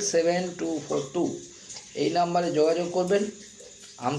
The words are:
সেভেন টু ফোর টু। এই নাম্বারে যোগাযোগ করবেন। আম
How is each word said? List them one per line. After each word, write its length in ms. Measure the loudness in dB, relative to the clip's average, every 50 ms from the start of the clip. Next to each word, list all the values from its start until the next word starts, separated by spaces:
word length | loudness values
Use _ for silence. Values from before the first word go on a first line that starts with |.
| -2 2 2
সেভেন 300 | 4 4 4 2 2 0 -2 -4 -4
টু 100 | -4 -2 -2 -4 -4
ফোর 160 | -2 -2 -2 -2 -2 -2
টু। 80 | 0 0 0 -2 -6 -12 -16 -18 -20 -18 -16 -16 -16 -16 -10 -4 -2 0
এই 80 | 2 2 2
নাম্বারে 300 | 2 2 2 0 0 2 2 4
যোগাযোগ 300 | 4 4 4 2 0 -2 0
করবেন। 260 | 0 2 4 2 2 2 0 -6 -10 -16 -20 -20 -20 -20 -20 -20 -20 -20 -20 -14 -4 -4
আম 80 | -2 -2